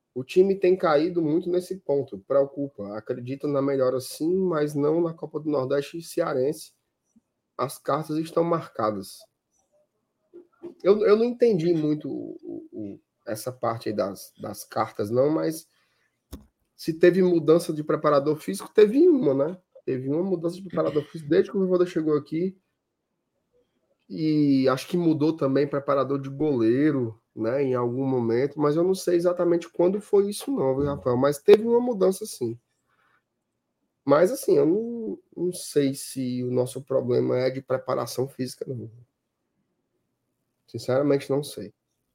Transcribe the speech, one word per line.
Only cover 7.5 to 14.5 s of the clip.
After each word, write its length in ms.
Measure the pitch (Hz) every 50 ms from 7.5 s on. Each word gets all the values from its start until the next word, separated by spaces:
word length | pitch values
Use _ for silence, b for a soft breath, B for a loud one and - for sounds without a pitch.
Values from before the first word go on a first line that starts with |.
| _
As 220 | - 123 143 - -
cartas 400 | - - 143 151 156 156 151 156
estão 260 | 160 160 - 165 170
marcadas." 760 | 170 170 160 139 - - - 113 107 107 98 95 - - - - _ _ _ _ _ _ _ _ _ _ _ _ _ _ _ _ _ _ _ _ _ - - - _ _ _ - 349 - _
Eu, 180 | - 185 202 214 202
eu 100 | 185 208
não 80 | 220 226
entendi 480 | 247 240 240 247 240 214 170 156 175
muito 380 | 170 160 151 151 151 151 151 139
o, 280 | 123 120 113 110 - -
o, 260 | - 113 113 107 107 -
o, 280 | - 107 107 101 - - _ _ _ _ -
essa 240 | - 107 - - 127
parte 380 | 123 - - 117 117 117 - 113
aí 60 | 104
das, 400 | 104 95 98 95 - - - _ -
das 260 | 104 107